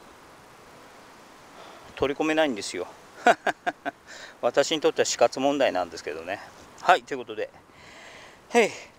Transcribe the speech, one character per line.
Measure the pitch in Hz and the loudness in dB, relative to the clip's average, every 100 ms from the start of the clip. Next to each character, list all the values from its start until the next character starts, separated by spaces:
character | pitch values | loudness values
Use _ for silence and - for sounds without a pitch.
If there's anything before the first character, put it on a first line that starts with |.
| - - - - - - - - - - - - - - - - - - - - | -20 -20 -20 -20 -20 -20 -20 -20 -20 -20 -20 -20 -20 -20 -20 -20 -20 -20 -18 -4
取 | 135 | -2
り | 143 | 0
込 | 156 | 0
め | 156 | 2
な | 156 | 2
い | |
ん | 104 | 0
で | |
す | - 90 | -6 -8
よ。 | 87 - - - - 170 - - | -10 -12 -20 0 2 4 0 -4
<laughs> | - - 139 - - - - - | -6 -8 -10 -12 -14 -18 -18 -4
私 | 123 143 139 156 | 0 2 2 2
に | |
と | 156 | 2
っ | |
て | - | 2
は | 113 | 0
死 | - | 4
活 | 120 - | 2 4
問 | 135 143 | 0 2
題 | 117 | 2
な | 90 | 0
ん | 87 | -4
で | 82 | -8
す | |
け | 80 | -10
ど | 78 | -8
ね。 | 85 101 - - - - | -8 -10 -12 -20 -20 -2
は | - 175 | 4 4
い、 | |
と | 117 | 2
い | 135 | -8
う | |
こ | 113 | -8
と | 107 | -8
で。 | 101 - - - - - - - - - - | -8 -10 -20 -20 -20 -20 -20 -20 -20 -20 0
へ | 233 190 | 2 2
い、 | - - | 0 -18